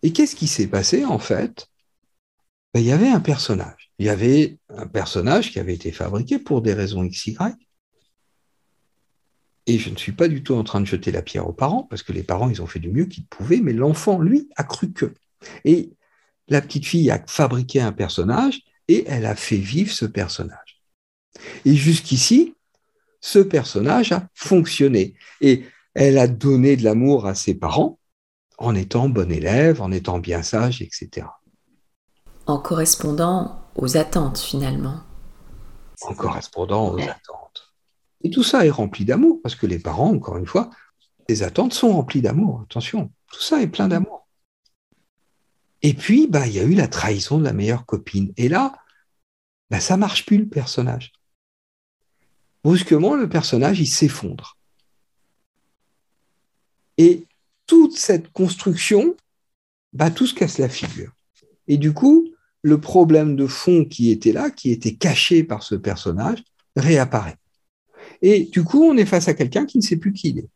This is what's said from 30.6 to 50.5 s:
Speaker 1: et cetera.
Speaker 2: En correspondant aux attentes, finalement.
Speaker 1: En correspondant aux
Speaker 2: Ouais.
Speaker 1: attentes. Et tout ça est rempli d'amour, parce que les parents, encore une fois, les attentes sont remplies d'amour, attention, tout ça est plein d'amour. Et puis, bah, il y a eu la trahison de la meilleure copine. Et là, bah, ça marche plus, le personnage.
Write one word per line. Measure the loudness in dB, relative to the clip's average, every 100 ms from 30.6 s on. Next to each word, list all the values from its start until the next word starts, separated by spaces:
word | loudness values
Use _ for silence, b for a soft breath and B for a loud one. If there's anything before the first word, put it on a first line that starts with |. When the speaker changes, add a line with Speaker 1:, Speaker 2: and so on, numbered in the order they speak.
| -2 -4
Speaker 1:
et | -10
cetera. | -14 -14 -14 -16 -20 _ _ _ _ _ _ _ _ -20 -16 -6
Speaker 2:
En | -6
correspondant | -4 -4 0 0 -2 -2 0 -2 -4 -10 -12 -8
aux | -2 0
attentes, | 0 -2 -2 -4
finalement. | -8 -6 -4 -4 -6 -8 -14 -20 -20 -20 -20 -20 -20 -20 -20 -18
Speaker 1:
En | -16 -8
correspondant | -6 -8 -10 -10 -4 -2 -2
aux | -4
Speaker 2:
Ouais. | -6
Speaker 1:
attentes. | -10 _ -20 -20 -20 _ _ _ _ _ _
Et | -6
tout | -2
ça | 2 4 4
est |
rempli | 2 -4 -4 -2
d'amour, | 2 4 2
parce | -4 -6
que | -4
les | -4
parents, | -6 -2 0
encore | 0 -4 -8
une | -4
fois, | -2 -4 b b _ _ _ -4
les | -2
attentes | -2 -2 -2
sont | 2 2
remplies | 2 0 0
d'amour, | 0 0 0 -2
attention, | -8 -10 -6 -6 -8 _ _
tout | -12
ça | -2 0
est | -2
plein | -2 -2
d'amour. | 0 -2 -8 _ _ _ _ _ _ _ _ _ _ _ _ _ _ _ _
Et | 0 0
puis, | 2 4 4
bah, | 2 0
il |
y | 0
a |
eu | 2 2
la | 2
trahison | -2 -4 -4 -2 -2
de |
la | 0
meilleure | -2 -2 -4 -4
copine. | -8 -6 -4 -4 -2
Et | 0
là, | 0 -2 -6 b b b _ _ _ _ _ _
bah, | -6
ça | -2 0
marche | 0 -2 0
plus, | 2
le |
personnage. | 2